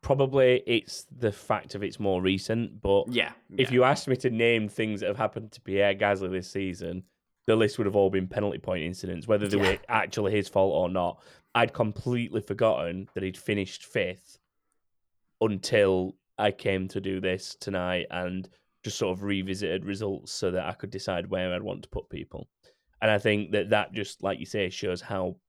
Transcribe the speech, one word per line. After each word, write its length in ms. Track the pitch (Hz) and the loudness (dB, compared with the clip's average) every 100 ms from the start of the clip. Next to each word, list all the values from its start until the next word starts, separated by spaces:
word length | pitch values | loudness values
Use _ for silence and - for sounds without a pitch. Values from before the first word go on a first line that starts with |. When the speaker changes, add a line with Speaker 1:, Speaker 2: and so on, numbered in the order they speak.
Speaker 1:
probably 600 | - 139 135 139 127 127 - | 2 2 4 6 6 6 4
it's 400 | 117 - - - 123 | 0 0 -14 -16 -2
the 160 | 117 | -2
fact 440 | 104 - 107 - 101 | -2 -2 -2 -2 -6
of 80 | |
it's 160 | 101 - | -6 -2
more 220 | 101 92 | 0 2
recent, 580 | 95 98 - 113 117 104 | 2 2 0 -2 -2 -4
but 260 | 98 98 104 | 2 2 2
Speaker 2:
Yeah, 260 | 120 92 - _ 98 | -2 -2 -6 _ -2
Speaker 1:
if 140 | 131 | 2
Speaker 2:
yeah. 40 | 127 | 6
Speaker 1:
you 80 | |
asked 240 | 127 147 - | 4 4 0
me 80 | 127 | 0
to 140 | 131 | 0
name 360 | 113 117 117 107 | 2 4 4 0
things 320 | - 110 104 | -2 -2 -2
that 60 | 98 | -4
have 100 | 101 | -2
happened 340 | 107 - 107 | -2 -4 -12
to 80 | - | -16
Pierre 320 | - 98 101 | -4 2 2
Gasly 360 | 98 104 98 95 | 4 2 2 0
this 180 | 92 87 | -4 -4
season, 540 | 101 95 90 85 90 92 _ _ _ - | -4 -4 -4 -6 -8 -10 _ _ _ 2
the 100 | 110 | 4
list 220 | 107 - | 4 2
would 80 | 104 | 2
have 100 | 101 | 6
all 140 | 98 | 4
been 180 | 95 92 | 4 0
penalty 300 | - 104 69 | -2 -2 -2
point 260 | - 90 | -4 -4
incidents, 440 | 80 90 92 87 92 | -4 -6 -8 -8 2
whether 200 | 107 101 | 2 4
they 100 | 101 | 2
Speaker 3:
Yeah. 160 | 98 | 2
Speaker 1:
were 60 | 98 - | 0 0
actually 440 | 113 101 - 101 | 0 0 -2 0
his 180 | 107 98 | 0 0
fault 240 | 101 95 | 2 4
or 160 | 78 90 | 4 0
not. 320 | 92 87 - - - _ | 0 -2 -4 -16 -20 _
I'd 200 | 117 117 | 2 2
completely 680 | - 110 - - 123 120 107 | 2 -2 -2 -2 -2 -2 -4
forgotten 680 | - 98 113 67 85 90 95 | -4 2 2 2 -2 -6 -8
that 80 | - | -6
he'd 140 | 95 92 | -6 -6
finished 480 | - 104 92 - - | -2 -2 -2 -8 -8
fifth 540 | 120 90 92 _ - _ _ _ _ _ _ _ _ _ _ | -4 -4 -6 _ -20 _ _ _ _ _ _ _ _ _ _
until 760 | 107 98 - 113 101 92 92 - _ - | 0 0 0 4 4 4 0 -6 _ -2
I 140 | 107 | 0
came 360 | 101 - 95 95 | 0 -2 -2 -2
to 120 | 101 | -6
do 180 | 95 95 | -4 -2
this 360 | 95 92 - - | -2 -2 -6 -12
tonight 520 | - 95 90 90 - | -6 -4 -2 -2 -4
and 360 | 87 90 92 95 _ _ _ | -6 -6 -6 -10 _ _ _
just 140 | - - | -10 -4
sort 180 | 104 90 | -2 -2
of 60 | |
revisited 640 | 101 101 95 95 98 92 90 | -2 -2 -2 -4 -2 -4 -4
results 460 | 98 107 95 - | -6 -4 -6 -8
so 200 | - 98 | -4 -2
that 140 | 90 78 | -2 -4
I 60 | |
could 160 | 95 98 | -8 -10
decide 400 | 95 - 90 90 | -8 -4 -4 -2
where 240 | 92 90 | -2 -2
I'd 80 | 90 | -4
want 220 | 101 92 | -6 -10
to 60 | - | -8
put 200 | - - | -10 -10
people. 400 | - - - - _ _ _ _ _ | -12 -12 -14 -16 _ _ _ _ _
And 80 | 110 | 2
I 60 | 107 | 2
think 320 | 113 104 98 | 4 2 2
that 180 | 104 92 | -2 2
that 240 | 107 104 | 2 0
just, 300 | 95 101 - | -6 -8 -4
like 160 | 95 87 | -4 -4
you 60 | - | -4
say, 240 | 110 95 | -2 -2
shows 320 | 90 95 90 | -2 -4 -4
how 360 | - 98 92 90 | -4 -4 -4 -6